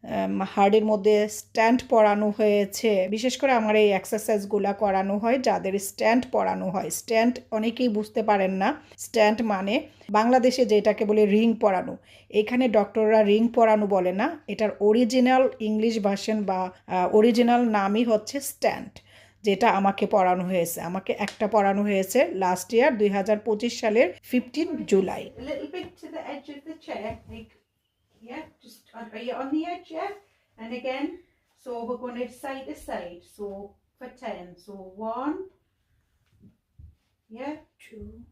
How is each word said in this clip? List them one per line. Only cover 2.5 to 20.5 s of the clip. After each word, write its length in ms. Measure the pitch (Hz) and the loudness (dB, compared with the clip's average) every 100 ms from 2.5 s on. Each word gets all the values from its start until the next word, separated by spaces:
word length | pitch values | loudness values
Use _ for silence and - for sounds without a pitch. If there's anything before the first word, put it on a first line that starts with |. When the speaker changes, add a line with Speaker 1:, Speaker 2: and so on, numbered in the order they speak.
| 208 202 - 226 202 185 214 | 4 0 -2 0 2 0 -2
Speaker 1:
বিশেষ 220 | 254 254 | -2 0
করে 140 | 277 | 0
আমার 240 | 247 220 214 | 2 2 4
এই 140 | 214 | 4
এক্সারসাইজগুলো 840 | 190 - 214 214 214 202 208 196 | 2 -2 -6 -2 -2 0 -2 -2
করানো 440 | 202 208 190 196 202 | 0 0 0 0 -2
হয় 220 | 226 262 | 0 0
যাদের 400 | 254 190 190 196 | 0 0 -2 -4
স্ট্যান্ট 440 | 196 - 214 240 247 | -6 -2 2 2 2
পরানো 380 | - 185 185 185 | -2 0 -2 -4
হয়। 200 | 185 185 | -4 -6
স্ট্যান্ট 500 | - - 220 240 247 - | -8 -2 2 2 0 -6
অনেকেই 380 | 220 220 233 247 | -4 -4 -2 -2
বুঝতে 320 | 208 208 - | -2 -4 -4
পারেন 280 | 214 202 185 | 0 2 0
না, 300 | 190 196 294 - - | 0 -2 -4 -12 -18
স্ট্যান্ট 440 | - 226 208 220 | -4 2 4 2
মানে 460 | 226 196 190 247 - _ - | -2 -2 -2 -2 -4 _ -2
বাংলাদেশে 560 | 208 233 254 247 254 233 | 2 4 4 4 2 2
যেটাকে 400 | 214 208 214 208 | 4 4 0 0
বলে 200 | 214 208 | 4 4
রিং 280 | 208 226 | 4 4
পরানো, 440 | 226 214 185 180 180 _ - _ | 2 2 0 -4 -12 _ -20 _
এখানে 380 | 208 214 247 254 | -2 0 0 2
ডক্টররা 540 | 214 202 226 214 220 | 2 2 0 2 4
রিং 240 | 208 208 233 | 6 4 4
পরানো 400 | 240 226 214 208 | 4 4 4 2
বলে 240 | 196 180 190 | 0 0 -2
না, 60 | 254 330 - | -4 -4 -12
এটার 220 | 202 214 - | -4 -4 0
অরিজিনাল 680 | 208 220 240 254 247 262 262 - | 2 4 4 4 4 4 2 0
ইংলিশ 400 | 214 214 226 226 | -4 0 0 0
ভার্সন 440 | 202 196 - 220 | -2 -2 -4 -4
বা, 160 | 202 185 185 - - | -2 -4 -4 -10 -6
আহ, 280 | 185 180 214 | -2 2 6
অরিজিনাল 440 | 233 233 240 240 240 214 | 6 4 4 4 2 0
নামই 260 | 196 208 | 0 0
হচ্ছে 360 | 240 214 214 285 277 | 2 0 -2 -8 -10
স্ট্যান্ট, 420 | - 220 - - - _ - - _ | -2 -2 -2 -12 -18 _ -20 -20 _
যেটা 240 | 208 196 226 | -2 2 2
আমাকে 360 | 190 196 196 196 | 4 0 0 0
পরানো 380 | 214 185 180 | 2 2 2
হয়েছে। 380 | 180 | 0